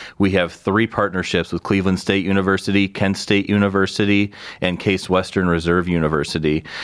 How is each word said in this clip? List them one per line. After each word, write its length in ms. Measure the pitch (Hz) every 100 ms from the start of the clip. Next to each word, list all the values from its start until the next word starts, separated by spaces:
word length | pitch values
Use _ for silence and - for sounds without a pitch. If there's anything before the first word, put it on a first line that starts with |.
| - -
we 140 | 98
have 200 | 95 87
three 340 | - - 101 113
partnerships 640 | - 101 92 87 90 82
with 120 | 85
Cleveland 360 | - 98 95 92
State 280 | - 98 90
University, 640 | 98 95 95 - 101 98
Kent 280 | - 98 98
State 320 | - 101 98
University, 840 | 101 101 98 95 - 101 101 101 - - -
and 180 | 90 87
Case 300 | - 95 -
Western 400 | 92 92 - 90
Reserve 400 | 85 82 87 87
University. 720 | 85 78 78 76 85 78 76 - -